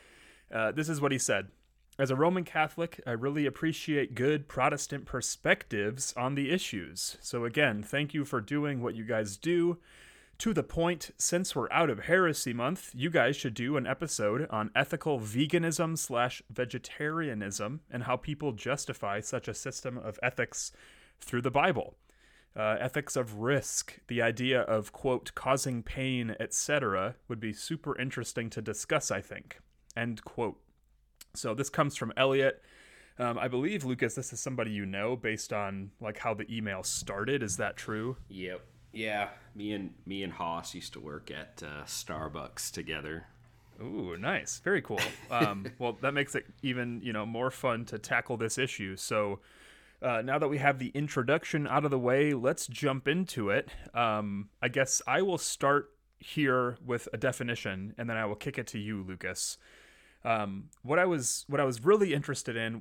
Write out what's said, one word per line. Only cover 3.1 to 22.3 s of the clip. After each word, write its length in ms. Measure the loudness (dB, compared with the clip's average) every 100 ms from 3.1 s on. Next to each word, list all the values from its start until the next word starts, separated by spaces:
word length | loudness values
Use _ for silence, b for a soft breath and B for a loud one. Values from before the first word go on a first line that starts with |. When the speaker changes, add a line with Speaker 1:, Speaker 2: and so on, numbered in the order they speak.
Speaker 1:
really 340 | -2 0 0 0
appreciate 680 | 0 -2 -2 0 0 0 2
good 320 | 2 2 0
Protestant 580 | 0 2 2 -4 -8 -6
perspectives 1080 | -4 -4 0 2 2 2 0 0 -2 -4 -2
on 160 | 0
the 160 | 0 0
issues. 680 | 0 0 -4 -6 -6 -6 -6
So 240 | -6 -2 0
again, 380 | 4 4 4
thank 320 | -2 -2 0 -2
you 100 | 0
for 160 | -2
doing 400 | 0 0 0 0
what 140 | -2 -2
you 80 |
guys 340 | 0 0 0 -2
do. 400 | 2 4 4 2 B B B B B B
To 120 | 0
the 120 | 2
point, 480 | 2 2 2 0 -4 -2
since 400 | 0 2 2 0
we're 160 | 2
out 200 | 4 4
of 80 | 2
Heresy 540 | 6 6 6 4 -2
Month, 360 | 0 0 0 -6 -4
you 160 | 2
guys 240 | 6 6 4
should 180 | 0
do 240 | -2 0 0
an 80 | 0
episode 600 | -2 -2 0 2 2 0
on 220 | 0 2 2
ethical 440 | 2 2 0 0
veganism 760 | 0 2 4 4 4 2 0 0
slash 460 | 0 2 2 0 -8
vegetarianism 1300 | -4 -2 -4 -8 -4 -2 0 -2 -2 -2 -2 -4 -6 -8
and 140 | -6
how 140 | -2 -2
people 340 | -2 -4 -2
justify 680 | -2 -2 -2 -4 -4 -2 -2
such 280 | -2 -4 -4
a 60 |
system 420 | -8 -8 -8 -6 -6
of 240 | -8 -2
ethics 480 | -2 0 -2 -4 -10 -12 B B B B
through 220 | -4 -2
the 80 | 2
Bible. 440 | 4 4 2 -2 -10 _ b b